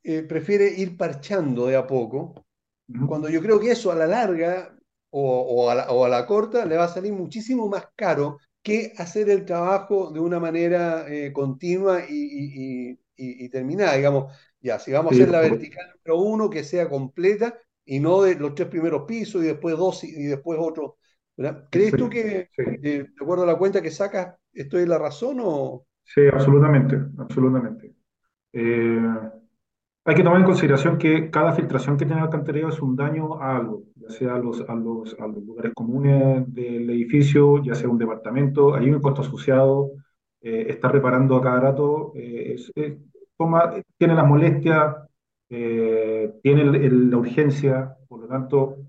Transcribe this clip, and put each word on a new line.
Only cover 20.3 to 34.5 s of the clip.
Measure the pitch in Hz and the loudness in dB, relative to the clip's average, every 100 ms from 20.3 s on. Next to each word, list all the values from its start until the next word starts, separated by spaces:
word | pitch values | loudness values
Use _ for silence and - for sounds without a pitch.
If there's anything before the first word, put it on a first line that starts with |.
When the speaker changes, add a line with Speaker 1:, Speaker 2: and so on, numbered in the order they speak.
| 139 170 160 | -6 -6 -4
Speaker 1:
otro, | 165 160 143 _ _ _ _ - | -4 -6 -10 _ _ _ _ -10
¿verdad? | 139 - _ | -8 -8 _
¿Crees | 175 214 | 0 2
Speaker 2:
Sí, | - | 2
Speaker 1:
tú | 240 | -2
que, | 240 220 190 180 - | -4 -4 -6 -8 -6
Speaker 2:
sí. | 120 143 | -6 -4
Speaker 1:
eh, | 143 143 139 | -4 -4 -8
de | _ | _
acuerdo | 143 180 | -4 0
a | 175 | 0
la | 165 | 2
cuenta | 196 196 | 0 0
que | 160 | -4
sacas, | 156 202 202 180 _ _ | -6 -4 -4 -8 _ _
estoy | - 139 180 | -16 -4 -2
en | 175 | 0
la | 160 | 0
razón | 151 143 247 262 | -2 -6 -6 -4
o? | 208 147 131 127 _ _ | -4 -4 -6 -10 _ _
Speaker 2:
Sí, | _ - 143 | _ 6 6
absolutamente, | 139 139 143 147 139 117 - - - | 6 6 8 8 6 4 0 -4 -10
absolutamente. | 131 135 127 127 113 110 - _ _ _ _ _ _ | -6 0 2 2 -4 -10 -18 _ _ _ _ _ _
Eh... | 123 117 117 117 117 113 113 - - _ _ _ _ _ _ 165 | -4 0 2 2 2 0 -2 -8 -16 _ _ _ _ _ _ 2
Hay | 160 | 4
que | |
tomar | 175 180 | 6 6
en | 185 | 6
consideración | 165 147 139 170 143 | 4 4 4 2 2
que | 156 156 - | 2 2 0
cada | 156 151 | 0 2
filtración | - 147 127 - 143 | 2 -2 -2 0 -2
que | 139 | 0
tiene | 160 | -2
el | 160 | -2
alcantarillado | 160 139 151 160 | -4 -4 -4 -4
es | - | -4
un | 135 131 | -4 -2
daño | 147 160 156 135 | -2 -4 -6 -6
a | 135 127 | -4 -4
algo, | 113 104 - _ | -6 -10 -14 _
ya | - | -20
sea | - 127 123 | -6 -4 -4
a | |
los, | 120 | -4